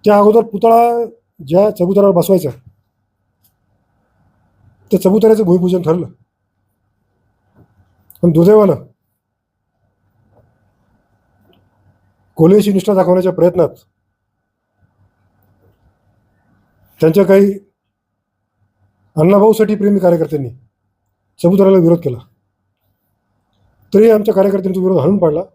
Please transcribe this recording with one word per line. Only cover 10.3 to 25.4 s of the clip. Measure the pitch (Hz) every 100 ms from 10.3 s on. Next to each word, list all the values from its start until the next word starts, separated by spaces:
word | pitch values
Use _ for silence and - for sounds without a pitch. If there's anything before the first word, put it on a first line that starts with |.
| _ _ _ _ _ _ _ _ _ _ _ _ _ _ _ _ _ _ _ _ -
कोल्हेशी | 165 208 208
निष्ठा | 196 208
दाखवण्याच्या | 190 180 185 180
प्रयत्नात | 180 175 175 156 - _ _ _ _ _ _ _ _ _ _ _ _ _ _ _ _ _ _ _ _ _ _ _ _ _ _ _ _ _ _ _ _
त्यांच्या | 160 160
काही | 185 196 202 196 _ _ _ _ _ _ _ _ _ _ _ _ _ _ _
अण्णाभाऊसाठी | - 170 202 214 214 214
प्रेमी | 208 202 202
कार्यकर्त्यांनी | 180 170 156 151 123 - _ _ _ _ _ _ _ _
चबुतऱ्याला | 170 196 190 190
विरोध | 170 170
केला. | 139 120 _ _ _ _ _ _ _ _ _ _ _ _ _ _ _ _ _
तरी | 202 226
आमच्या | 214 208
कार्यकर्त्यांनी | 190 196 196 185 185
तो |
विरोध | 185 180
हाणून | 143 202
पाडला. | 165 151